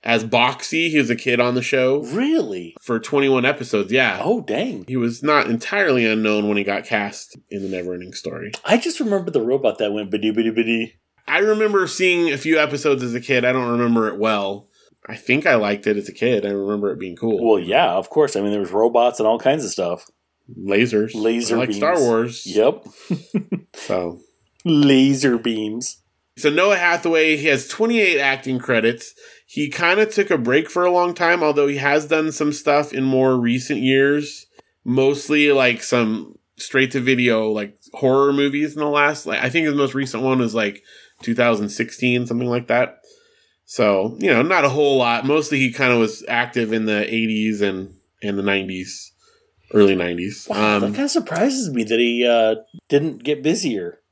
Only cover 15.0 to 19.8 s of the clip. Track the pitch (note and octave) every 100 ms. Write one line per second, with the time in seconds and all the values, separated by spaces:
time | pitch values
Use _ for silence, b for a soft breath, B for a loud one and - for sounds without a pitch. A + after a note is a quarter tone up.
15 | - A2+ - C3 E3+ B2 G#2 G2+ - G#2
16 | G2+ - A#2+ A2+ G2+ G2+ G2 G#2 G2+ F2+
17 | F#2 E2 A2+ G2+ A2+ G#2 F2 A#2+ D3+ F2+
18 | F#2 D#3 D3 G#2 G2+ G#2 F2+ G2 A#2 A#2
19 | A#2+ - A2 A2+ C3 D3+ A2 -